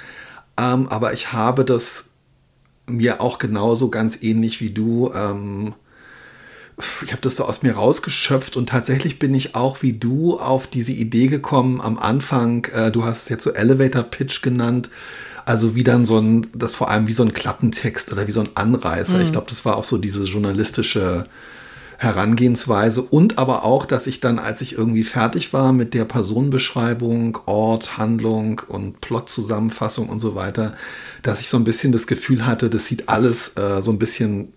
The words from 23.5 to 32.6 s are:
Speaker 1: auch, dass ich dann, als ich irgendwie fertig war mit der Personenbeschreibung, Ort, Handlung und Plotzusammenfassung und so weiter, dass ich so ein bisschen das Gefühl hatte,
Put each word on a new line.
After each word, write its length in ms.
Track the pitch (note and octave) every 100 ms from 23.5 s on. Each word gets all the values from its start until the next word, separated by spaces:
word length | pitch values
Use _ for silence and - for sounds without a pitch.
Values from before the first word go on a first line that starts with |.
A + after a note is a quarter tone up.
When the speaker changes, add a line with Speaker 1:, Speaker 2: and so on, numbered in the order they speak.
| A#2+
Speaker 1:
auch, 220 | A2 C3 -
dass 220 | C3+ -
ich 100 | -
dann, 200 | B2+ A#2
als 200 | G2+ G#2+
ich 160 | B2+ -
irgendwie 280 | A2+ A2+
fertig 480 | A2 B2 A#2 E3+ -
war 200 | C3+ C3
mit 220 | C3 A#2
der 100 | B2
Personenbeschreibung, 1300 | A2 B2 F#2+ A2 C#3+ C3 - B2+ A#2 A#2+ A#2+ A#2 A#2 A2 -
Ort, 500 | G#2 A2 A2+ - -
Handlung 640 | A2 A2+ A2 A2 G#2+ G#2+ -
und 340 | G2 G2 -
Plotzusammenfassung 1080 | - A#2 - - G#2 G#2+ A2+ - A2+ A#2+ A2
und 100 | A2
so 160 | A2
weiter, 400 | F#2+ G2 A2+ G#2+ - - - - -
dass 180 | - G2
ich 80 | -
so 80 | B2
ein 60 |
bisschen 280 | A#2 A2 C#3
das 160 | A#2 -
Gefühl 360 | - - B2+
hatte, 240 | A#2+ A2+